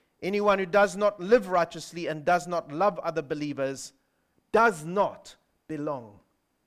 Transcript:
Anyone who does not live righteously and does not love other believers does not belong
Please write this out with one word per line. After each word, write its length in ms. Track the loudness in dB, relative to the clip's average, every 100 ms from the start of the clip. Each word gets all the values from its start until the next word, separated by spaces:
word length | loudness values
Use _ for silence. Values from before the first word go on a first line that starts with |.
| _ _
Anyone 360 | -4 0 2 2
who 60 |
does 320 | 2 4 4 2
not 240 | 0 0
live 300 | 2 2 4
righteously 560 | 0 0 -4 -12 -8 -6
and 180 | -4
does 220 | 2 0 0
not 260 | -6 -4
love 260 | 0 0 0
other 200 | -4 -6
believers 720 | -6 -6 -6 -4 -4 -6 -14 _ _ _ _ _ _
does 360 | 4 4 2 -4
not 500 | 0 0 -2 -18 -20 _ _ -12
belong 520 | -8 -6 -8 -10 -20 _ _ _ _